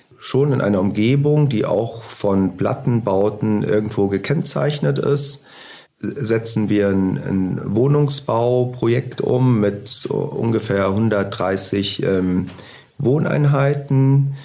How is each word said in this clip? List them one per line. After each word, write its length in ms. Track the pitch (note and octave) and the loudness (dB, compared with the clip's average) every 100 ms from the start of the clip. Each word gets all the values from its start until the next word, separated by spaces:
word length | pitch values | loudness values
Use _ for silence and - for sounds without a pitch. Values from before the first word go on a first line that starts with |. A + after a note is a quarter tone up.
| _ - | _ -18
schon 320 | - B2+ D3 | -4 0 2
in 80 | B2+ | 2
einer 220 | G2+ G2 | 2 2
Umgebung, 640 | G2 G2+ A2+ C#3 D3 D3+ C#3+ | 0 2 2 2 2 2 2
die 180 | A2+ - | 0 0
auch 380 | F#2+ A2+ - | 0 -2 -8
von 540 | - - G2+ G2 F#2+ - | -16 -6 0 2 0 0
Plattenbauten 1080 | G2+ - - A#2 G#2+ F#2+ G#2 G#2+ A2 G#2 | -2 -2 0 0 0 2 0 0 -2 0
irgendwo 460 | - G#2+ G#2 G#2 G2 | 0 0 0 0 0
gekennzeichnet 880 | G2 - D#3 D3 - D3 D3+ D3 C3+ | 0 -2 -2 -2 -2 -2 0 -2 0
ist, 440 | - C#3+ - - - - - - - _ | 0 0 -2 -6 -12 -20 -20 -20 -20 _
setzen 680 | G2+ - G#2+ A2+ A2+ - G2+ | -10 -6 -2 -2 0 -2 0
wir 200 | G#2 G2+ | 2 2
ein, 280 | G2 F#2+ F#2 | 2 0 -2
ein 440 | - F#2+ F#2 F2 - | -2 -2 -2 -4 -2
Wohnungsbauprojekt 1500 | G#2 C3+ D3 C#3+ C#3+ - A2+ A#2+ B2+ B2 B2 A#2 B2 B2 - | 0 2 4 2 -2 -2 0 2 2 0 -2 0 0 -2 -4
um 380 | - B2+ B2+ A2+ | 0 2 4 4
mit 260 | G2+ G2+ - | 2 -2 -4
so 260 | - - | -4 -2
ungefähr 800 | - - G2 A2+ G#2+ G#2 G2 F#2+ | -4 -4 -4 -2 -2 0 0 0
hundertdreißig, 1120 | G2 A2+ G#2 G2 - F#2 F#2+ - G2+ G2 - | 2 2 0 -2 -2 -2 -2 -2 -2 -2 -2
ähm, 460 | F#2+ F#2+ F#2 F2+ F2+ - - - - - | 0 0 2 0 -2 -10 -20 -20 -20 -4
Wohneinheiten 1400 | A2+ D#3 - D3 C#3+ C#3 C#3 C#3+ - C3+ C3+ C#3 C#3 - | 0 2 0 2 2 2 2 0 0 2 4 4 2 -4